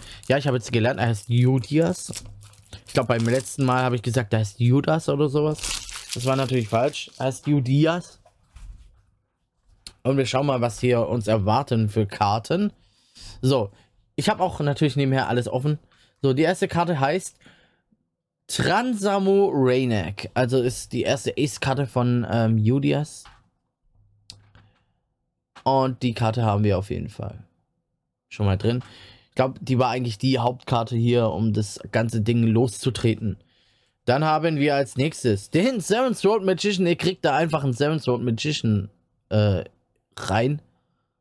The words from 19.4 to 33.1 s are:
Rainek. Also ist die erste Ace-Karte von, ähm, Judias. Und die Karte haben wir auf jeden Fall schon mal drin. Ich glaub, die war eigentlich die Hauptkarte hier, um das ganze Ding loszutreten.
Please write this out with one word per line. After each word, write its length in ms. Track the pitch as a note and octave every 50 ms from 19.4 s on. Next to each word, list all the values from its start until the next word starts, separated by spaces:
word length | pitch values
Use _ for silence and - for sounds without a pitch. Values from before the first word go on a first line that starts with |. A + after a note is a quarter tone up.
| G3+ F#3+ -
Rainek. 800 | C#3+ C3 B2+ B2 C3 C3 B2 A2+ G#2 E2+ E2 G2+ - - - -
Also 280 | A#2 B2+ A#2+ B2+ C3 A#2+
ist 300 | B2+ - - - - -
die 100 | B2 -
erste 320 | G2 C3+ B2+ - B2 -
Ace-Karte 500 | - C#3 C#3+ - - - C3+ C3+ C3 C#3+
von, 400 | A#2 - B2+ B2 B2 B2 A#2+ A#2 -
ähm, 280 | G#2+ A#2 A2+ A2 A2+ A2
Judias. 680 | G#2+ A2 B2+ C#3 C#3 C#3+ C#3+ C#3+ D3+ - - - - - - _ _ _ _ _ _ _ _ _ _ _ _ _ _ _ _ _ _ - - - _ _ _ - - _ _ _ _ _ _ _ _ _ _ _ _ _ _ _ _ _ _ - -
Und 380 | C3 C3+ C3+ C3 C3 B2+ - C3
die 120 | B2 A2+
Karte 300 | - A#2+ A2 A2 B2 A#2
haben 180 | A2 G2+ G#2 G#2+
wir 160 | G#2 F#2+ F2+
auf 120 | G2 -
jeden 180 | - F2+ E2+ -
Fall 340 | - - - - - - - _ _ _ _ _ _ _ _ _ _ _ _ _ _ _ _ _
schon 180 | - - G#2
mal 120 | G2 F#2+ F2+
drin. 240 | - A2 A#2+ B2+ - - - - - - - - _ _
Ich 40 | -
glaub, 240 | - B2+ C3+ C3 -
die 180 | A2 A#2+ C3 A#2+
war 100 | B2+ A#2+
eigentlich 300 | A#2+ C3 B2 A#2+ G#2+ -
die 200 | - C3+ C3 B2
Hauptkarte 560 | A#2 B2 B2 B2 - - B2+ A#2 A2+ A2 A#2+
hier, 360 | A2+ A#2 A#2+ A#2+ A#2+ A#2 A2
um 220 | D2+ F2+ A2+ A2 G#2
das 280 | G#2+ G#2+ - - - - G2
ganze 300 | - A2+ A2+ A#2 A#2 A2+
Ding 220 | G#2 A#2 A#2+ A#2 A#2
loszutreten. 960 | A2+ G#2+ A2+ C3 B2 - - - C3+ G#2+ - - A#2